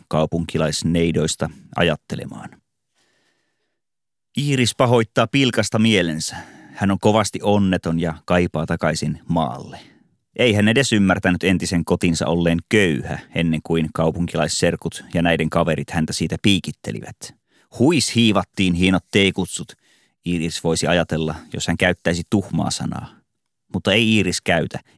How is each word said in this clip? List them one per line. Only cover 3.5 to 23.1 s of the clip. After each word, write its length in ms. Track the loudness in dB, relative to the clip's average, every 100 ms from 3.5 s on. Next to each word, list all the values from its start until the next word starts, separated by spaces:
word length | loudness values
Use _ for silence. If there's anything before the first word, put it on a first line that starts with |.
| _ _ _ _ _ _ _ _ -4
Iiris 380 | 0 2 2 2
pahoittaa 520 | 4 4 2 0 2
pilkasta 520 | 2 2 2 0 2
mielensä. 560 | 4 4 2 -2 -8 -10 -16 -20 -16
Hän 180 | -4 -2
on 80 | 2
kovasti 400 | 4 4 2 -2
onneton 560 | 0 2 2 0 0 -2
ja 140 | -2 -4 0
kaipaa 400 | 2 2 -2 -4
takaisin 540 | -2 -2 -2 -4 -6 -4
maalle. 500 | -2 -2 -6 -16 -20 -20 _ _ _ _ 0
Ei 180 | 2
hän 140 | 4 4
edes 260 | 2 2
ymmärtänyt 500 | 2 2 2 0 0
entisen 420 | 0 0 0 -2 0
kotinsa 420 | 0 0 0 0
olleen 320 | 0 0 0 0
köyhä, 500 | 2 2 0 -4 -10 -8 -4
ennen 260 | -2 -2
kuin 260 | -2 -2 -2
kaupunkilaisserkut 1080 | -2 -2 -2 -4 -2 -4 0 -2 -2 -6 -10 -6
ja 80 | -2
näiden 280 | 0 2 0
kaverit 400 | 0 0 -2 -4
häntä 240 | -4 -4
siitä 220 | -4 -4 0
piikittelivät. 960 | 0 0 -2 -12 -10 -12 -12 -16 -20 -20 _ _ _ 0
"Huis 360 | 2 2 0 2
hiivattiin 580 | 4 2 0 0 0
hienot 320 | 2 2 2 2
teekutsut", 640 | 2 2 2 -4 -8 -14 -20 _ _ _ _ -4
Iiris 380 | -4 -4 -4
voisi 240 | -2 0 2
ajatella, 480 | 0 0 -2 -4 -6 -10
jos 140 | -8 -4
hän 100 | 0
käyttäisi 460 | 0 0 -2 -4 -2
tuhmaa 420 | -2 -2 -4 -4
sanaa. 380 | -4 -8 -10 -12